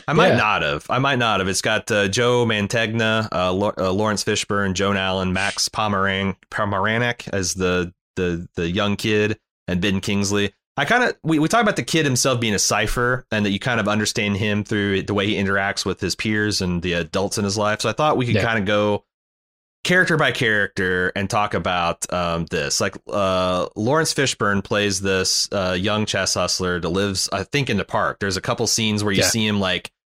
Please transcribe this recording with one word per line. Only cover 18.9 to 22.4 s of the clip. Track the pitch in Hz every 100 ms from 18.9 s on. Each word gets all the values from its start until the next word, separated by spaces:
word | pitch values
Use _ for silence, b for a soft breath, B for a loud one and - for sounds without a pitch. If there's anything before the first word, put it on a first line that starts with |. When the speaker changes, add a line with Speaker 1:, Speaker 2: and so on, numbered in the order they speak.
| 101 _ _ _ _ _ _ _ _ -
Speaker 1:
character | 185 170 156
by | 135
character | - 117 104 98 - 92 90 90 98
and | 98
talk | 110 104
about, | 101 92 90 85 85 -
um, | 90 85 85